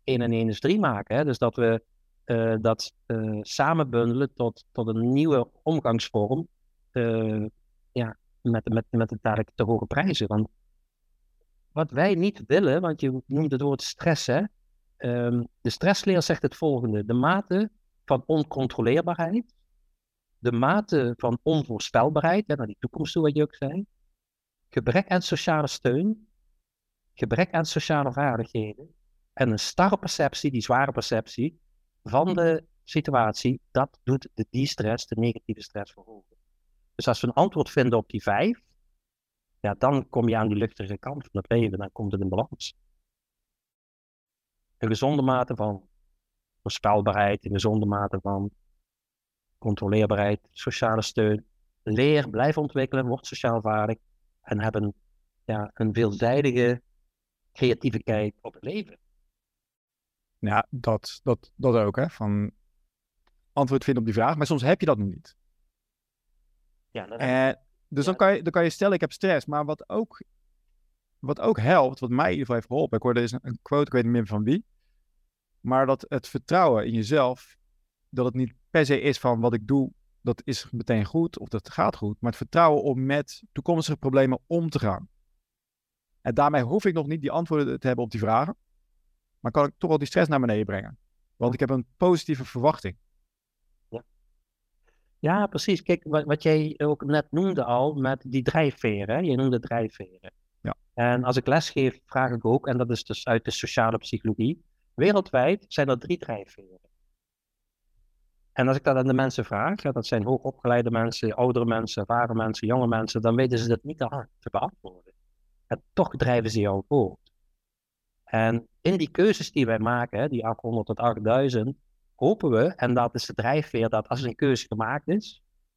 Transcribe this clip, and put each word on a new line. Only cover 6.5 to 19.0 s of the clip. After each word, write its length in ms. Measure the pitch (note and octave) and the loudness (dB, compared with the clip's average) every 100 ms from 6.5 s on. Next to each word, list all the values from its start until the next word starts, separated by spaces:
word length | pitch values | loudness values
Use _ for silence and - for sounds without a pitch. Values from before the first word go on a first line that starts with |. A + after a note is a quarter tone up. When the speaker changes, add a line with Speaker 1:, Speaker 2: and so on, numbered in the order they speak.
| _ _ _ _ | _ _ _ _
Speaker 1:
eh, 540 | B2+ A#2 A2+ A2 G#2+ G#2+ - _ _ _ | -4 -2 0 -2 -2 -4 -10 _ _ _
ja, 260 | - A#2 - _ _ | -6 -6 -8 _ _
met, 280 | B2+ A2+ - | -2 0 0
met, 160 | A2 - | -2 0
met 200 | A#2 A2+ | -2 -2
het 100 | G#2+ | -2
dadelijk 300 | A2+ G#2+ G#2+ - | -2 -2 -2 -2
te 80 | |
hoge 220 | G#2+ A2+ G#2 | 0 0 0
prijzen. 420 | C#3 F#3+ D3+ G#2 | -2 0 0 -2
Want 200 | G#2+ A2 _ _ _ _ _ _ _ _ _ _ _ _ | -2 -2 _ _ _ _ _ _ _ _ _ _ _ _
wat 200 | D3 D#3 | -4 -4
wij 240 | B2 F#3 F3+ | 0 2 2
niet 280 | F#3+ - A2 | 0 -2 2
willen, 340 | D#3 F#3 D3 | 4 4 2
want 200 | F3 D#3 | 0 0
je 200 | C#3 C3 - | -2 -4 -2
noemde 300 | C#3 D#3 C3 | -2 0 0
het 60 | |
woord 200 | C#3+ C3+ | 0 -2
stress, 460 | - - E3+ D3+ - | -4 -4 0 0 0
hè. 140 | B2+ G#3 _ _ _ _ - | 0 0 _ _ _ _ -8
Ehm, 460 | B2 A#2+ A#2+ A#2+ A#2 _ | -4 -2 0 0 -2 _
de 80 | A#2 | -6
stressleer 520 | - F3+ G3 - F#3 | -2 0 0 2 0
zegt 200 | D#3 E3 | 2 0
het 140 | C3 - | -2 -2
volgende. 500 | D#3+ C3 A#2 G#2 G#2 | -2 0 -2 -2 0
De 80 | |
mate 580 | A#2+ C#3 F#3+ - F#3 G#3+ _ _ _ - | 0 2 0 0 -2 -2 _ _ _ -2
van 180 | C3 - | -2 2
oncontroleerbaarheid, 1300 | D#3 C#3+ - B2+ - A2+ C#3 | 0 0 -2 -4 0 2 2